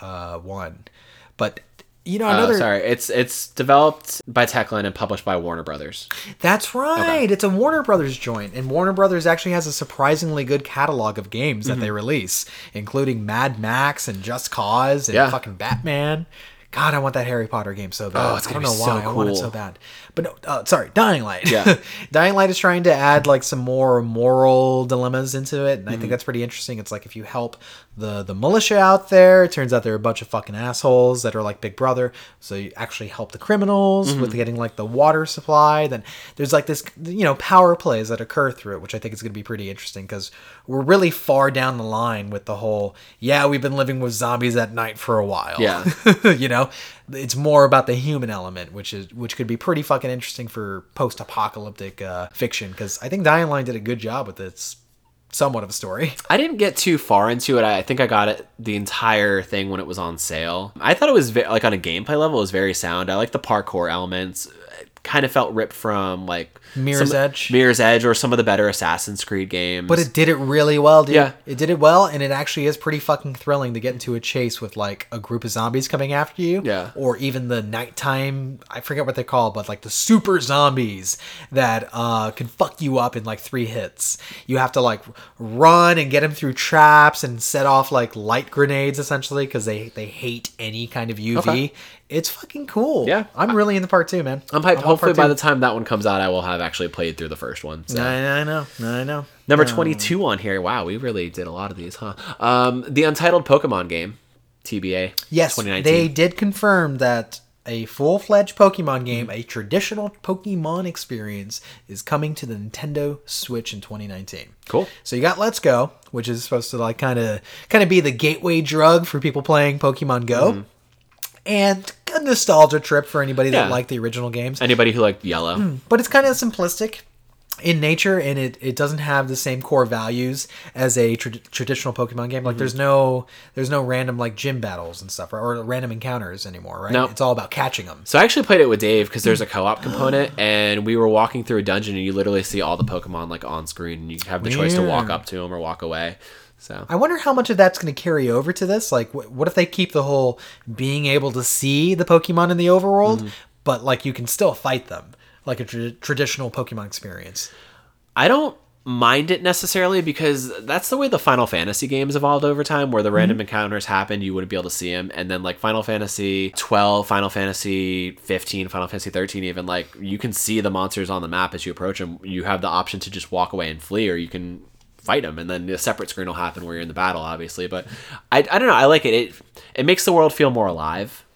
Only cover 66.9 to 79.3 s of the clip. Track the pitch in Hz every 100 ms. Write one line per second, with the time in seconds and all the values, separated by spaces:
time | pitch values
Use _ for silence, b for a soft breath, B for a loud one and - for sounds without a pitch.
66.9 | 139 143 139 139 - - 123 127 117 113
67.9 | 117 120 113 127 120 110 98 104 - 80
68.9 | 87 - 98 - 98 92 90 90 90 90
69.9 | 170 139 156 160 143 135 151 147 147 147
70.9 | 156 143 151 135 - - 131 156 165 151
71.9 | 180 190 147 139 139 147 156 143 147 160
72.9 | 151 - 143 143 131 147 143 123 113 127
73.9 | 123 127 117 - 135 120 - 110 107 101
74.9 | 101 - 113 101 117 117 113 117 131 -
75.9 | 139 139 143 151 - 170 190 139 95 90
76.9 | - 127 117 135 127 120 117 104 113 123
77.9 | - 143 135 135 135 131 139 - 123 -
78.9 | 147 135 127 120